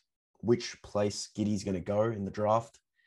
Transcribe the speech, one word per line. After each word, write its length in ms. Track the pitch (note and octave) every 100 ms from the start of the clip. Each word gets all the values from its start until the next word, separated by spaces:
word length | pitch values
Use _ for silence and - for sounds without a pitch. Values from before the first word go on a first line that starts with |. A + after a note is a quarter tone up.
| _ _ _ _
which 380 | G#2+ A#2+ - -
place 460 | - G#2 G#2 - - -
Giddey's 280 | G#2 G2+
gonna 160 | G2+ F#2
go 240 | F2 G#2
in 200 | A2+ A2
the 80 | F#2+
draft. 480 | - G#2 A2+ - - _ _